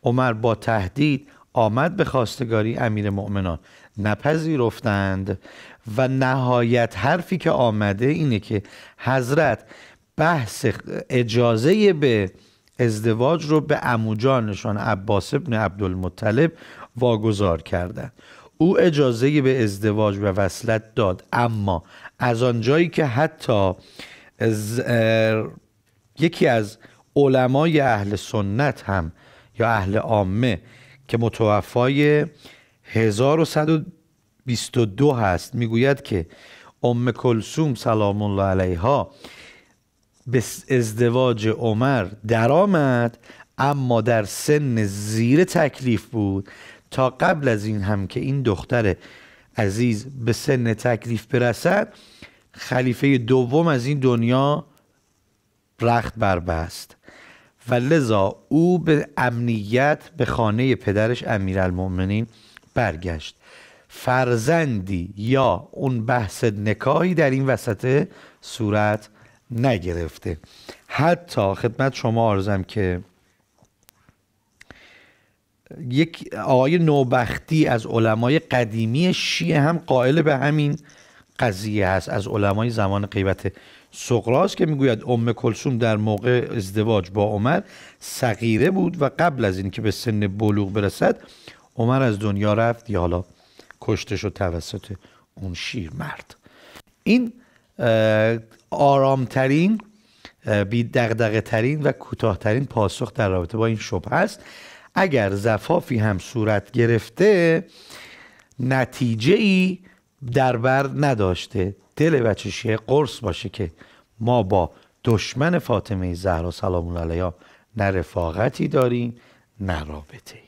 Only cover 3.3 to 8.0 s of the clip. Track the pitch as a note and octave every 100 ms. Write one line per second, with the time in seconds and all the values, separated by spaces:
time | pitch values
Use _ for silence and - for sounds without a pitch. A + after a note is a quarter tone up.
3.3 | G2+ F#2 D#2+ - - - - G#2 G#2 C#3+
4.3 | D#3+ D#3+ D3+ A#2 - A#2 G2+ G2 F#2+ F#2+
5.3 | F#2+ - - - - - G#2+ C3 C3 C3
6.3 | C3 B2+ B2 A#2 A#2+ A#2 - A2 E3+ F3
7.3 | F3+ E3 - A#2+ G#2+ G#2 G2